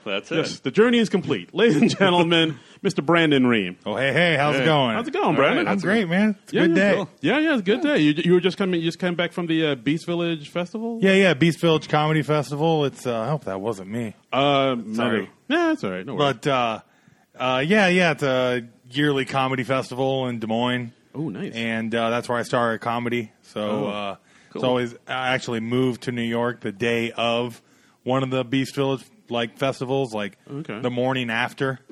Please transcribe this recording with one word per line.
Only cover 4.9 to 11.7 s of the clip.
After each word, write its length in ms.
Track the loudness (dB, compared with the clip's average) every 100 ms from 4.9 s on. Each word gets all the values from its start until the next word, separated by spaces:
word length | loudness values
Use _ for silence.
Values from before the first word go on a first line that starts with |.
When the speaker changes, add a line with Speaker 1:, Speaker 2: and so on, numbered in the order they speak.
Speaker 2:
How's 140 | 0 -4
it 20 |
going, 120 | -2 0
Speaker 1:
All 80 |
Speaker 2:
Brandon? 220 | 2 2 2 0
Speaker 1:
right, 40 |
Speaker 3:
I'm 20 | -2
Speaker 1:
how's 40 |
it 40 | 0
Speaker 3:
great, 200 | 0 0
Speaker 1:
going? 40 |
Speaker 3:
man. 280 | 2 0 -2
It's 80 | -4
a 20 |
Speaker 2:
Yeah, 120 | 0 2
Speaker 3:
good 80 | 4
Speaker 2:
yeah. 140 | 4
Speaker 3:
day. 40 |
Speaker 1:
Cool. 140 | 2 -2 -4
Speaker 2:
Yeah, 160 | 0 2
yeah, 120 | 2
it's 60 | 0
a 40 |
good 160 | 0 0
day. 180 | 2 4
You, 140 | 4
you 200 | 2 4
were 40 | 4
just 160 | 2 0
coming, 220 | -2 0
you 60 | -2
just 140 | -4
came 160 | -4 -2
back 160 | -4
from 160 | -4 -2
the, 180 | 0 0
uh, 80 |
Beast 320 | -2 -2 -2 -4
Village 420 | -4 -2 -4 -6
Festival? 520 | -8 -6 -6 -8 0
Speaker 3:
Yeah, 120 | 4
yeah, 200 | 6 6
Beast 240 | 4 2 4
Village 300 | 2